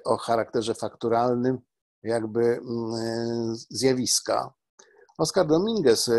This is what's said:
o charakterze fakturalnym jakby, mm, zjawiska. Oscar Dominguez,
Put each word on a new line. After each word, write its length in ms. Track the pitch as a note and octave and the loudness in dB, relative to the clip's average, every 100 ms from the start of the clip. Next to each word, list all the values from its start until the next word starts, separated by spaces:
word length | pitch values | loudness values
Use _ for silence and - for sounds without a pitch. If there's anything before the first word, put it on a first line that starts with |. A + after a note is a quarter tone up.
o 140 | - A2+ | -2 -2
charakterze 580 | - A2+ G#2+ B2 A2 A2 | 0 0 0 -2 -2 -4
fakturalnym 840 | A2 - A#2+ A#2 B2 A#2+ B2 B2 - _ _ _ | -6 -6 -2 0 2 2 0 -2 -8 _ _ _
jakby, 420 | A2 A#2 A2 A2+ A#2 | -4 -4 -2 0 2
mm, 1120 | A#2+ A#2 A#2 A2+ A2+ A2+ A2+ A#2 A#2 A2+ A2+ | 0 -4 -6 -4 -4 -4 -4 -2 -2 -2 -6
zjawiska. 1000 | - - C3 B2+ A#2+ - - A2 C3 - _ _ _ _ _ - | -8 -2 2 2 0 -2 0 -2 -4 -12 _ _ _ _ _ -4
Oscar 300 | D#3+ G3 D#3+ | 0 2 2
Dominguez, 640 | D#3+ G#3+ A3 C3+ A2 - | 2 2 2 4 4 2